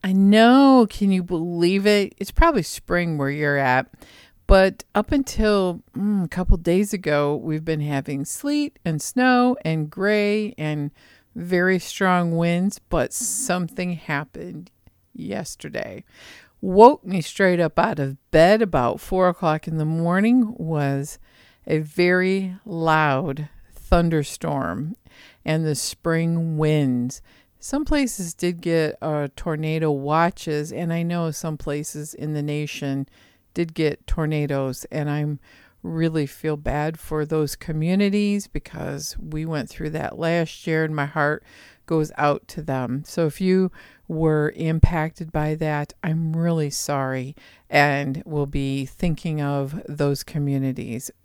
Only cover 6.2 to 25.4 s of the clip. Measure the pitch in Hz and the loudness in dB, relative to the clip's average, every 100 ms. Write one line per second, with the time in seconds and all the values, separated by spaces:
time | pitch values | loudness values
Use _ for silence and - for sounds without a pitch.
6.2 | 165 - 185 185 170 180 202 202 160 147 | -2 -4 2 2 4 2 2 -2 -2 0
7.2 | 143 147 - 156 160 156 147 143 135 143 | 0 -2 -4 -6 -4 -4 -2 -4 -4 -8
8.2 | 139 - 285 294 294 _ 180 156 - - | -8 -6 -4 -2 -4 _ -6 -4 -4 2
9.2 | 254 247 247 247 160 160 151 165 196 214 | 4 4 4 0 -2 -2 -4 -2 0 2
10.2 | 208 208 214 - 156 151 143 _ _ _ | 2 0 -4 -6 -4 -4 -6 _ _ _
11.2 | _ - 175 180 185 185 - - 190 180 | _ -12 -2 2 2 0 -2 -2 2 2
12.2 | 170 165 170 170 190 - _ 170 - - | 2 0 2 2 0 -4 _ -2 -2 -4
13.2 | - - - 180 170 - 180 170 - 143 | -6 -4 -2 -2 -4 -6 -6 -6 -6 -6
14.2 | 147 156 180 170 175 _ _ _ _ - | -6 -12 -14 -14 -18 _ _ _ _ -14
15.2 | - 92 151 - - 117 110 98 - - | -8 -8 -8 -12 -10 -10 -10 -14 -20 -20
16.2 | - - - _ 190 185 240 302 190 185 | -20 -20 -20 _ -4 6 6 6 -4 -4
17.2 | 156 - 190 175 160 - 165 160 135 139 | -4 0 2 4 2 2 0 0 -4 -6
18.2 | _ 160 165 220 214 160 120 - - 185 | _ 6 6 6 2 2 0 -2 -4 2
19.2 | 185 170 170 156 - 160 156 165 170 180 | 2 2 0 0 -2 -2 -2 0 2 2
20.2 | 220 247 220 240 160 156 139 139 143 - | 4 4 2 -2 -4 0 0 -2 -6 -12
21.2 | - _ _ _ - 156 151 165 175 180 | -20 _ _ _ -2 -2 -2 0 4 4
22.2 | 185 190 190 185 - 165 160 156 151 135 | 2 0 -2 -8 -10 -2 2 4 4 2
23.2 | 165 139 147 - - - - 175 170 160 | -2 -6 -8 -14 -20 -20 2 4 4 0
24.2 | 143 - 160 143 - 92 156 226 _ - | -2 -6 -4 -2 -4 -4 -8 -10 _ -20
25.2 | - _ | -20 _